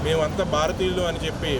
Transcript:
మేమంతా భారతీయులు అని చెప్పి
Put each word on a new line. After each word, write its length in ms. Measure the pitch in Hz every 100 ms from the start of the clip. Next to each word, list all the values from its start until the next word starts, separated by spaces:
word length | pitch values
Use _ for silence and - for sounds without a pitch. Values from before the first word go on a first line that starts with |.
మేమంతా 400 | 147 160 156 185 175 151
భారతీయులు 460 | 160 185 185 180 175
అని 100 | 165 160
చెప్పి 280 | 147 156 135